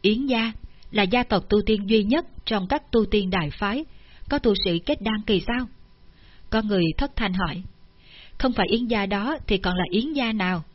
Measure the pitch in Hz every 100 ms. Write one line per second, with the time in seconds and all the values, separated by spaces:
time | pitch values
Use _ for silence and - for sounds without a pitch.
0 | 202 220 277 233 226 220 - - - 208
1 | 190 247 247 196 - 208 202 214 196 220
2 | 202 294 349 - - 214 185 294 - 233
3 | 208 214 185 185 147 - 202 240 320 -
4 | - - - 285 240 196 190 170 - 302
5 | 208 214 214 196 - 240 247 - - -
6 | - - - - - 220 214 196 165 -
7 | 277 - 214 185 175 175 - - - -
8 | - - - - 269 247 185 233 240 226
9 | 196 202 226 302 - 196 196 180 170 185
10 | 277 294 233 220 185 180 156